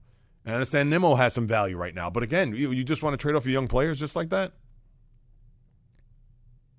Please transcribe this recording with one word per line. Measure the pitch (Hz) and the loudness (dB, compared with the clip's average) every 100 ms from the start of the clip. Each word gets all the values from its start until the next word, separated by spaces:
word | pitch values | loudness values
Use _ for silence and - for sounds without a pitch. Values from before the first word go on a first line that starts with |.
| - _ _ _ - | -20 _ _ _ -6
I | |
understand | 120 131 147 143 | -4 0 0 2
Nimmo | 165 175 131 | 4 4 6
has | 123 | 4
some | 123 113 | 2 0
value | 113 98 87 | 2 0 -2
right | 87 | -6
now, | 90 85 | -6 -4
but | 113 | -4
again, | 117 170 151 107 | -2 0 0 0
you, | 139 | -2
you | 127 | -2
just | 131 147 | -2 -2
wanna | 151 135 | -2 -2
trade | 147 151 | 0 0
off | 127 | 0
your | |
young | 131 127 | 0 0
players | 127 156 139 | 0 0 -2
just | 147 170 | -4 -4
like | 165 | -2
that? | 190 185 - - - - _ _ - _ - - - _ _ _ _ - - - - - - _ | -2 -4 -8 -20 -20 -20 _ _ -20 _ -20 -20 -20 _ _ _ _ -20 -20 -20 -20 -20 -20 _